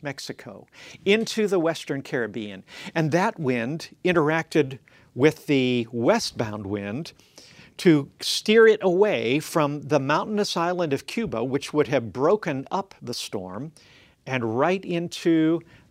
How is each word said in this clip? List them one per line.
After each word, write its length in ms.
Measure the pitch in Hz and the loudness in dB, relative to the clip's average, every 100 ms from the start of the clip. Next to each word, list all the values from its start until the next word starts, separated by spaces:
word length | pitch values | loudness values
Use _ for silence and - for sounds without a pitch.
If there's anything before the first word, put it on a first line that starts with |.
Mexico 640 | 143 135 - 131 123 98 - - - - | -12 -12 -12 -14 -16 -18 -20 -20 -20 -6
into 440 | 196 214 220 226 208 | 0 0 0 -2 0
the 100 | 185 | 0
Western 460 | 160 156 - 139 | 0 -2 -6 -8
Caribbean, 600 | - 135 110 113 104 95 - - - | -6 -4 -4 -6 -10 -12 -18 -18 -6
and 180 | 165 156 | -2 0
that 280 | 165 214 - | 2 0 -2
wind 560 | 135 123 113 160 - - 180 | -2 -2 -2 -6 -12 -4 0
interacted 720 | 165 147 160 156 160 135 131 _ _ _ 127 | 2 2 0 0 0 0 -2 _ _ _ 2
with 320 | 151 151 - | 4 4 0
the 400 | 135 127 123 117 | 2 2 0 -2
westbound 760 | 120 127 226 - 131 113 107 98 | 0 2 2 0 -6 -6 -6 -6
wind 460 | 101 101 120 165 - _ - - - - - | -6 -6 -8 -10 -16 _ -20 -20 -20 -20 2
to 320 | 180 151 139 - | 4 6 2 -8
steer 480 | - - - 226 220 | -6 -2 4 6 8
it 120 | 208 | 6
away 560 | 185 180 208 131 113 147 | 4 4 4 2 0 0
from 420 | - 170 147 147 | 0 0 0 -2
the 180 | 139 147 | 0 0
mountainous 560 | 135 160 208 208 196 180 | 2 0 0 -2 -2 -2
island 380 | 170 180 165 | -2 -2 -2
of 140 | 135 - | -2 -4
Cuba, 360 | - 220 113 | -6 -4 -4
which 300 | 127 139 - | -2 -4 -2
would 140 | 151 139 | 0 2
have 260 | 139 113 | 2 0
broken 540 | 123 151 139 170 135 139 | 0 2 2 0 -6 -4
up 240 | 190 196 - | -6 -6 -12
the 140 | 123 120 | -12 -10
storm, 560 | - 104 92 98 156 - - - _ _ - | -8 -10 -10 -10 -12 -16 -20 -20 _ _ -6
and 320 | 127 113 117 | -4 -2 0
right 260 | 160 190 190 | 0 0 -4
into 760 | 170 175 - 175 160 156 165 - - _ | -6 -6 -4 2 2 2 0 -4 -20 _